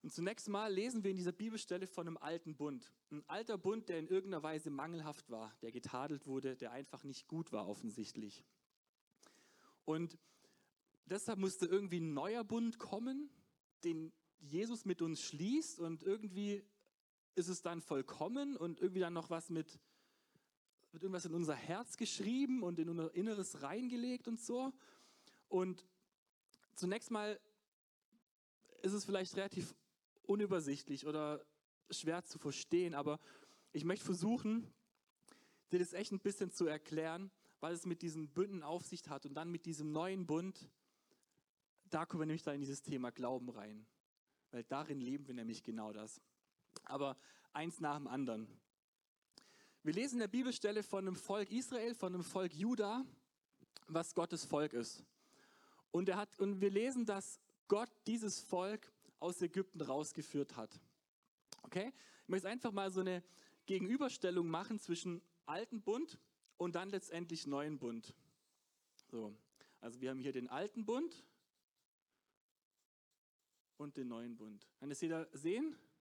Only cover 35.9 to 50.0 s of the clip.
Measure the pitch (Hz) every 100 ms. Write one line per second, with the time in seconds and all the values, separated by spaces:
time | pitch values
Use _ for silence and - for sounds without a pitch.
35.9 | 175 208 196 202 196 185 - 170 151 -
36.9 | 156 160 170 196 _ - _ 160 170 139
37.9 | 170 170 156 151 139 196 196 147 175 170
38.9 | 180 - 139 147 143 165 170 170 151 151
39.9 | 151 180 190 175 156 185 - - _ _
40.9 | _ _ _ _ _ _ _ _ _ 190
41.9 | 156 165 170 156 160 160 143 139 139 -
42.9 | 143 123 120 123 127 123 110 107 107 110
43.9 | _ _ _ _ _ _ 120 117 139 151
44.9 | 139 123 139 139 123 113 107 - 110 107
45.9 | 104 107 - _ _ _ _ _ - -
46.9 | 135 139 131 - - - 147 165 165 156
47.9 | 147 135 131 127 110 110 - _ _ _
48.9 | _ _ _ _ - - - - _ 151
49.9 | 170